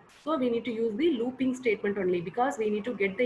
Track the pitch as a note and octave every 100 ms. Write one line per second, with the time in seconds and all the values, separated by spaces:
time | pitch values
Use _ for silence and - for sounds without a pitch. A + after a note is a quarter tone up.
0 | - - C#4+ D#4 B3 A#3 A#3 A3 A3+ G#3
1 | E4 A#3+ B3 B3+ C4 B3+ A#3 G3+ G3+ G3+
2 | F#3 F3+ F3 A#3 C4 B3 G#3+ G#3 A#3+ G#3
3 | G3 F#3+